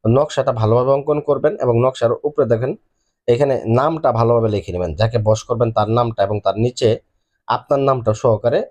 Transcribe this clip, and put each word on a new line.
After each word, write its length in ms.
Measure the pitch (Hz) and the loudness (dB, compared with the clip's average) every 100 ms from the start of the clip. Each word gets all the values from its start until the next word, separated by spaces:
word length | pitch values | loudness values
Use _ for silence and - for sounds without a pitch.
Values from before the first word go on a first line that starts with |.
নকশাটা 480 | 113 127 147 - 135 | 0 2 2 -2 -2
ভালোভাবে 400 | 117 110 120 127 | 0 0 2 2
অঙ্কন 280 | 139 143 151 | 0 0 -2
করবেন 340 | 147 135 147 - | 0 0 0 0
এবং 160 | 127 117 | 0 2
নকশার 300 | 127 - 117 - | 0 0 -2 0
উপরে 220 | 147 147 123 | -2 -2 0
দেখেন 260 | 117 127 214 _ _ _ _ - | 0 -2 -8 _ _ _ _ -2
এখানে 280 | 120 139 127 110 | 2 2 0 0
নামটা 440 | 117 151 160 143 | 0 2 0 0
ভালোভাবে 380 | 113 117 120 113 | 2 2 2 2
লিখে 220 | 104 90 | -2 -4
নেবেন, 200 | 87 87 76 | -6 -6 -2
যাকে 220 | 113 117 | -2 0
বশ 220 | 107 110 | 0 0
করবেন 260 | - 117 117 | -2 -2 0
তার 180 | 110 107 | 0 0
নামটা, 300 | 117 117 110 | 0 0 0
এবং 140 | 98 104 | -2 0
তার 160 | 95 95 | -2 0
নিচে 320 | 120 - 117 117 - _ _ _ - | -2 0 0 0 -6 _ _ _ -6
আপনার 320 | 120 - 143 | -6 -2 0
নামটা 320 | 135 127 113 | 2 0 -2
সহকারে 460 | 107 123 107 117 165 - | 0 0 0 0 -2 -2